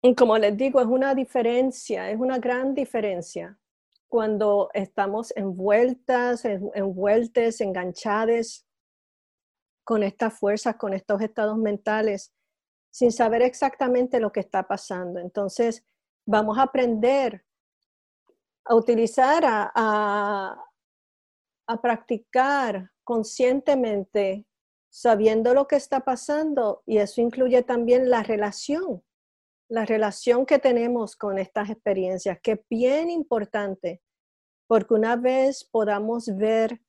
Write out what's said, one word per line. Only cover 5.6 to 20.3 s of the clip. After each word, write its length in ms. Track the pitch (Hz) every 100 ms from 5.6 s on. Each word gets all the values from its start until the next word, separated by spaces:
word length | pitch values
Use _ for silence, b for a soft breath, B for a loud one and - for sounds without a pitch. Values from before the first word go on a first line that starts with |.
| 190 208 254 254 - 247 247 240
en-, 260 | 226 196 202
envueltes, 880 | 202 196 185 202 220 233 - 233 226
enganchadas 1040 | 202 185 180 175 220 208 226 233 226 - _ _ _ _ _ _ _ _ _ _ _ _
con 200 | - 226
estas 360 | 202 - 226 -
fuerzas, 380 | 202 208 240 220
con 160 | 202
estos 300 | 196 - 202
estados 340 | 214 226 214 220
mentales, 760 | 214 202 214 214 214 202 - _ _ _ _ _ _
sin 220 | - 240
saber 280 | 233 226 233
exactamente 800 | 247 247 277 269 254 247 254 254
lo 100 | 214
que 100 | 208
está 280 | 190 190 185
pasando. 520 | 196 - 185 180 180
Entonces, 680 | 175 - 196 - 233 226 _ _ _ _ -
vamos 320 | 208 214 214
a 40 |
aprender 840 | 269 269 247 220 240 277 247 208 _ _ _ _ _ _ _ _ _ _ _ _ -
a 80 |
utilizar, 680 | 233 226 226 226 - 262 320
a, 280 | 311 214 202
a, 920 | - 220 214 208 208 202